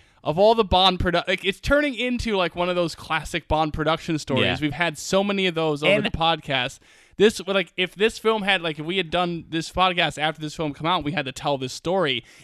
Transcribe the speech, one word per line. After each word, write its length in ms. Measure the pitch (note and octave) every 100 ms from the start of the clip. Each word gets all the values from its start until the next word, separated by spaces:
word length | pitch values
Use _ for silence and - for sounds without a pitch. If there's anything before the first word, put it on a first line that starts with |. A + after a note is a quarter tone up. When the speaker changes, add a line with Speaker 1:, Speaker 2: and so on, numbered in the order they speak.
| _ _
Speaker 1:
of 160 | C#3 D#3
all 160 | G#3
the 80 | A3+
Bond 340 | G3 F#3 F#3+ F3+
produ-, 260 | F#3 E3+ -
like, 180 | F#3
it's 140 | F3+ F#3+
turning 340 | - C#4+ D4
into, 420 | A3+ B3 A#3+ A#3 G3
like, 180 | F3
one 140 | F3 F3
of 80 | F3
those 180 | E3+
classic 540 | - - D#3 D3+ F3 -
Bond 240 | D#3 D#3
production 460 | D3+ D3+ D#3+ - D#3
stories. 240 | - C#3
Speaker 2:
Yeah. 140 | G2+ F#2
Speaker 1:
We've 120 | D3
had 240 | D3+ E3+ D3+
so 260 | - F#3+
many 220 | G3+ G3 F#3
of 60 | E3
those 260 | D#3+ D3
over 100 | D#3
Speaker 2:
And 100 | G#3
Speaker 1:
the 60 | G3+
podcast. 680 | - E3 D#3+ D3+ C3+ B2+ - _ - _ -
This, 240 | G3+ - -
like, 260 | G3 E3+ -
if 180 | F3+
this 240 | - G#3+ -
film 240 | A3 A3
had, 200 | G3 F#3+
like, 160 | E3+ D3+
if 60 | D3+
we 100 | F#3+
had 120 | E3+
done 360 | E3+ F3 E3+ -
this 220 | D#3+ D#3+
podcast 460 | - F#3 F3 D#3+ D3
after 220 | D3+ D#3
this 140 | D3+
film 180 | - D#3
come 120 | C#3 D#3
out, 180 | F3+
we 80 | D3
had 120 | D3
to 80 | C3+
tell 260 | C3 D3+ C#3+
this 140 | B2+
story, 500 | - D#3+ F#3+ D#3+ B2 - -